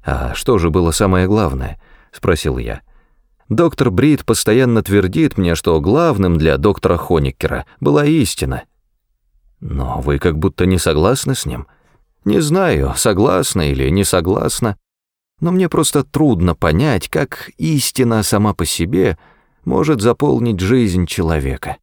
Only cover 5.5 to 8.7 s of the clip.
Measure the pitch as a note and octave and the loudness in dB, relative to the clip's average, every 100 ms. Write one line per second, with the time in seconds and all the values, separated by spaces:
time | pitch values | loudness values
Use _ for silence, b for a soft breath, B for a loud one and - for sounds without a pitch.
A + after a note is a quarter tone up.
5.5 | E2 - D#2+ D2+ C3+ E3+ G#2 F#2 E2 D#2 | 0 0 0 2 2 2 2 2 2 2
6.5 | C#2 G2+ G2 - F2 - E2 C#2 - - | 2 0 0 0 -2 0 0 0 -2 -4
7.5 | B1+ b b C#3+ D3 D3 D#3+ G#2+ - C#2 | -4 b b 0 2 2 2 0 -2 -6
8.5 | B1+ - | -6 -10